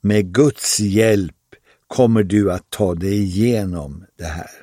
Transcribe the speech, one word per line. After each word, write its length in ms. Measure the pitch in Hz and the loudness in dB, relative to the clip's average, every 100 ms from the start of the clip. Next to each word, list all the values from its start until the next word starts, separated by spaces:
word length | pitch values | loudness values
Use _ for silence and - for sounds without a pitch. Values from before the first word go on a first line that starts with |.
Med 340 | 104 104 92 | 2 0 2
Guds 460 | 95 147 - - - | 2 2 2 -6 -2
hjälp 520 | 104 98 110 104 87 - _ - _ _ _ | 0 2 2 2 -2 -10 _ -20 _ _ _
kommer 360 | - 120 113 | 2 4 4
du 300 | 98 104 98 | 2 2 0
att 180 | 90 - | -2 -8
ta 240 | - 101 | -4 -2
dig 240 | 85 95 104 | -2 -2 -2
igenom 840 | 98 92 117 117 98 87 71 73 92 _ | -2 0 0 0 -4 -8 -10 -16 -20 _
det 80 | |
här. 260 | 82 80 - - | -12 -12 -14 -20